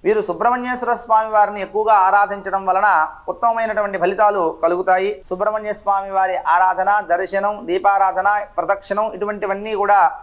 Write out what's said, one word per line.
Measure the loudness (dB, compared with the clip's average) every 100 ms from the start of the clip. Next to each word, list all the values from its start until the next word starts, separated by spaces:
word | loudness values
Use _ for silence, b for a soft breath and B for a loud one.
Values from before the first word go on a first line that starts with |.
వీరు | 2 0 0
సుబ్రహ్మణ్యేశ్వర | -2 0 0 -4 -6 -4 -4
స్వామి | 0 0 2
వారిని | 2 2 0
ఎక్కువగా | -6 -2 2 4
ఆరాధించడం | 6 4 2 -2 -4 -4 0
వలన | 2 4 2 0 -4 -10
ఉత్తమమైనటువంటి | -2 -2 0 -2 -2 -4 -2
ఫలితాలు | -2 2 0 2 -2 0
కలుగుతాయి. | -2 0 0 0 0 -6 -10
సుబ్రహ్మణ్య | -4 -2 -2 -6 -6
స్వామి | -2 -2 -2 -2
వారి | -2 -2 0
ఆరాధన, | 2 2 2 0 0 0
దర్శనం, | -2 0 -2 -2 -6 -4
దీపారాధన, | 0 2 4 2 2 0 0 -4 -6
ప్రదక్షిణం | -2 -2 -2 -4 -4 -4
ఇటువంటివన్నీ | -6 -6 -4 -4 -4 -4
కూడా | 2 4 4 0